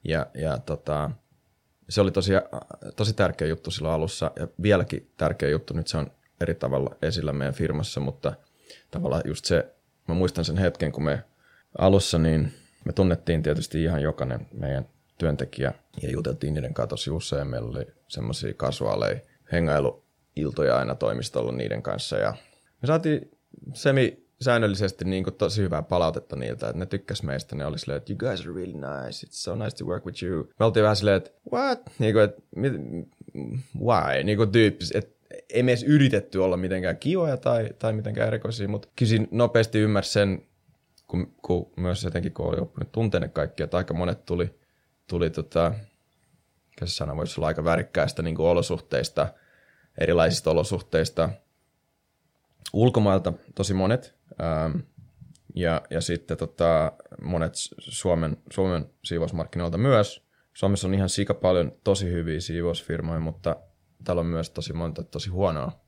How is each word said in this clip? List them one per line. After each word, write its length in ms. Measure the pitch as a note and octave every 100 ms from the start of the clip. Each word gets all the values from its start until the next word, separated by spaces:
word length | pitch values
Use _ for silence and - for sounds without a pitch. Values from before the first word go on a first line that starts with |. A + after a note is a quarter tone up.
Ja, 220 | - D#2+ C2+
ja 240 | C2 D#2 B1+
tota, 520 | - D2 - D2+ D2 - _ _ _ _ _ _ -
se 120 | F2+
oli 100 | G2
tosi, 220 | F#2+ F#2+ F#2+ - - - - - -
tosi 160 | G#2+
tärkeä 360 | A2+ F#2 - D#2
juttu 220 | D#2+ -
silloin 240 | - D#2
alussa, 360 | D#2+ E2 - D#2+ -
ja 120 | E2+ -
vieläkin 480 | G2+ G2 - - - _
tärkeä 320 | D#2 - C#2+
juttu, 260 | D2+ -
nyt 120 | - D#2
se 100 | E2
on 140 | C#2 _ _ _
eri 140 | E2+
tavalla 420 | E2 C2 C2+ C2+ -
esillä 300 | D#2 - D2
meidän 220 | C#2+ C2+
firmassa, 460 | C2+ D#2+ D2 - -
mutta 340 | C2+ - - - _ _ _ - _
tavallaan 320 | - F2 D2
just 200 | - D2+
se, 300 | - E2+ - _ _ _ -
mä 60 |
muistan 300 | E2+ F#2 F2
sen 140 | E2 E2+
hetken, 340 | F#2 - D#2+
kun 120 | C2
me 200 | D2+ D2 - _ _ _ _ -
alussa, 400 | F#2+ F#2+ - F2
niin – 340 | D#2+ D#2+ D2 - _ _ -
me 60 |
tunnettiin 500 | - F#2+ E2+ - E2
tietysti 400 | D#2 D2 - D#2
ihan 200 | E2 D#2+
jokainen 440 | D2+ - C2 A#1+ -
meidän 360 | - C2+ C2+ A#1+ _ _ _
työntekijä, 560 | E2 C#2 C2+ - C2+ - _ -
ja 80 | -
juteltiin 440 | B1+ - A#1+ C#2+
niiden 200 | - B1+
kanssa 140 | - A#1
tosi 220 | - -
usein, 360 | D#2+ - C#2+ C#2
meillä 220 | A#1+ A1+
oli 180 | - - _ _
semmosia 460 | - A#1 - A1
kasuaaleja 680 | - C2 - A1 G1+ G#1+ - - _ _
hengailuiltoja 1300 | E2+ E2 D2 C2+ - _ _ _ - D2 - C#2+ B1
aina 160 | A#1+
toimistolla 580 | C2 G#1+ A#1 - B1+ A#1
niiden 300 | B1 A1 A1
kanssa, 340 | A1+ G1+ - -
ja 180 | G#1 - - _ _ _
me 40 | B2
saatiin 440 | D#3+ E3 D3+ - _ _ - -
semi-säännöllisesti 1300 | C3+ C#3+ C3+ B2 - _ _ B2+ A#2+ A2 G2 G2+ -
niinku 260 | F2+ F#2+ F2+
tosi 320 | - - G2+
hyvää 200 | F#2+ D2+
palautetta 540 | D#2 F2+ E2 D#2+ - D2
niiltä, 300 | A#1+ A1+ A1
että 100 | D#2
ne 80 | F2
tykkäs 360 | G2 - -
meistä, 340 | D2 C2+ - D2
ne 100 | C#2+
oli 120 | D#2
silleen, 180 | - C#2+
että 160 | -
"You 60 | G2+
guys 220 | B2+ G2
are 140 | E2
really 180 | E2+ F2+
nice, 540 | D2 C2+ C#2 B1+ G1+ -
it's 40 |
so 240 | - -
nice 220 | F2 G#2+ -
to 80 |
work 220 | E2+ F2 F#2
with 180 | -
you." 240 | F2+ F2 - _
Me 60 |
oltiin 180 | A2+ A2
vähän 140 | G#2+ G#2
silleen, 200 | G2+ F#2+
että 140 | - _ -
"What?" 280 | - C#4 B3+ - -
Niinku, 200 | A2 G#2+
et, 180 | G#2 - _ -
mit-, 520 | C3 G2 B1+ E2+ - _ - - B1+ B2+ C3 -
"Why?" 460 | A2+ G#2+ C#2+ C2+
Niinku 220 | E2+ G#2 A2
tyyppis-, 520 | A2 A2 - E2 G#2
et 180 | G#2+ _ _ - -
ei 120 | A2+
me 80 | B2+
edes 120 | A#2
yritetty 560 | B2+ D3+ C3+ G#2+ - F#2+
olla 180 | F#2 F2+
mitenkään 400 | F#2 F#2 F2+ E2
kivoja 400 | C#3+ F#3 D#3+ B2+
tai, 320 | B2+ A#2+ G#2+ -
tai 140 | A2+
mitenkään 360 | A2 A2 G#2+ A2+
erikoisia, 400 | A2 - A2+ G2
mut 220 | G#2 - -
kyllä 120 | A#2
siinä 180 | A2 -
nopeasti 480 | A2 A#2+ A#2 A2 A2
ymmärsi 340 | G#2+ G2+ -
sen, 300 | G#2+ G2 F#2 _ _ _ _ _ _ _
kun, 280 | E2+ F2 _
kun 280 | - F2+ - -
myös 280 | F2+ F2
jotenkin, 280 | F#2+ E2 -
kun 140 | - E2+
oli 140 | E2
oppinut 320 | - - -
tunteen 280 | - A2+ F#2+
ne 80 | D#2
kaikki, 340 | - D2 -
että 140 | D#2+ F2
aika 180 | F2+
monet 300 | D#2+ F2+ F#2+
tuli, 340 | - F2 E2+ - _ _ _ _ _
tuli 240 | F2 E2+
tota, 420 | E2 D2+ F2 E2+ A2 - _ _ _ _ _ _ _ _
mikä 160 | - E2+
se 80 |
sana 220 | - D2 D2
voisi 240 | D2+ -
olla, 60 | D#2
aika 180 | D#2
värikkäästä 580 | E2 E2 - - D2+ -
niinku 240 | E2 D#2+ E2
olosuhteista, 840 | F2 E2 D#2+ - C2 - - D2 - _ _ _ _ _ -
erilaisista 520 | E2 E2+ E2 E2+ -
olosuhteista, 800 | D#2+ - F2+ - D#2+ D#2+ - E2+ G2+ _ _ _ _ _ _ _ _ _ _ _ _ -
ulkomailta 600 | - A#2+ B2 G#2 F#2+ F2 E2 -
tosi 200 | - G2
monet, 400 | F#2+ F#2+ A#2+ - _ _ -
ähm, 380 | E2 D#2 D#2+ D#3+ - - - _ - - _ -
ja, 260 | F2 D#2+ -
ja 100 | E2
sitten 360 | E2 E2+ - D#2+
tota, 560 | E2 - E2+ E2 D#2 - - -
monet 320 | D2+ F2 D#2+
S-, 200 | - - -
Suomen, 580 | - - F#2+ E2+ D#2+ - -
Suomen 360 | - F#2+ F2 C#2+ _
siivousmarkkinoilta 760 | - E2+ E2 E2+ D#2 E2+ F2 E2+
myös. 480 | C3 A#2+ G#2 - _ _ _
Suomessa 340 | - G2 G2 F#2
on 60 |
ihan 140 | G2 F#2+
sika 260 | - G2+
paljon 380 | - F#2 F2+ D#2+ -
tosi 220 | - F#2+ F#2+
hyviä 300 | F2 E2 D#2
siivousfirmoja, 800 | E2 E2 E2+ D#2+ - E2 D#2+ E2
mutta 360 | D#2+ D#2+ E2+ D2+ - _ _ _
täällä 160 | - F2
on 60 | E2
myös 240 | E2 E2
tosi 220 | - D#2+
monta 300 | E2 E2 D#2
tosi 280 | E2 - G2
huonoa. 500 | F2+ F#2+ D#2 B1 -